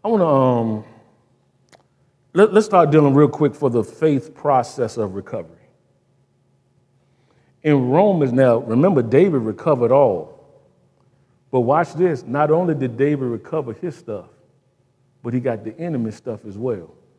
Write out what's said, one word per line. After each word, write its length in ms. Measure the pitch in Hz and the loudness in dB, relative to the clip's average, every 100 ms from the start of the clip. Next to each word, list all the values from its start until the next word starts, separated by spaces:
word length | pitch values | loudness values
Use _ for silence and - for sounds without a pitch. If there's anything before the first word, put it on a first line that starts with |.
I 40 | 214 | 0
wanna, 200 | 220 165 | 0 2
um, 580 | 139 127 120 113 107 - - _ _ _ _ _ _ _ _ _ _ _ _ _ | 4 2 0 -2 -6 -10 -20 _ _ _ _ _ _ _ _ _ _ _ _ _
let, 200 | 175 208 | 2 4
let's 120 | 190 208 | 4 2
start 260 | 185 156 | 2 4
dealing 220 | 156 143 | 4 4
real 160 | 139 143 | 4 2
quick 260 | - 151 - | 2 -2 0
for 140 | 143 | -2
the 140 | 120 | -2
faith 520 | 101 - 160 139 - - | -4 -2 0 0 -4 -6
process 640 | 147 135 120 - 113 120 | 0 0 -2 -6 -6 -4
of 180 | 104 95 | -8 -8
recovery. 420 | - 110 82 - _ _ _ _ _ _ _ _ _ _ _ _ _ _ _ _ _ _ _ _ | -10 -12 -12 -20 _ _ _ _ _ _ _ _ _ _ _ _ _ _ _ _ _ _ _ _
In 260 | 156 143 123 | 0 0 2
Romans, 440 | 147 208 180 139 | 2 2 2 0
now, 240 | 123 131 117 | 2 4 2
remember, 440 | 113 117 175 135 | 0 2 2 2
David 380 | 117 131 190 143 | 2 2 4 0
recovered 520 | 110 101 165 135 117 | -4 -6 -2 0 2
all. 420 | 135 127 90 76 - _ _ _ _ _ _ _ _ _ _ _ | 4 2 0 -8 -20 _ _ _ _ _ _ _ _ _ _ _
But 120 | 131 | -2
watch 320 | 120 151 165 | 0 0 -2
this. 300 | 156 180 151 | -2 -2 -2
Not 280 | - 131 151 | -6 -2 0
only 240 | 160 180 143 | 0 0 -4
did 220 | 131 117 | -6 -2
David 280 | 143 147 127 | -2 0 -4
recover 480 | 117 - 160 127 | -8 -8 -8 -8
his 220 | 107 175 - | -10 -12 -12
stuff, 300 | - 104 90 _ _ _ _ _ _ _ _ _ | -12 -12 -14 _ _ _ _ _ _ _ _ _
but 120 | 120 | -6
he 60 | 123 | -4
got 240 | 127 110 | -4 -6
the 140 | 110 110 | -10 -12
enemy 320 | 170 139 110 | -8 -6 -6
stuff 340 | 104 - 104 107 | -8 -12 -12 -14
as 120 | 98 | -8
well. 360 | 123 104 80 _ _ | -6 -8 -10 _ _